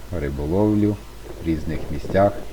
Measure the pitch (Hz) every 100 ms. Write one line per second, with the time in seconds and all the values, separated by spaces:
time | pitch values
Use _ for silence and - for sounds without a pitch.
0 | - 87 71 69 73 92 107 104 104 104
1 | - - - - 82 78 80 78 - 73
2 | - 92 101 - -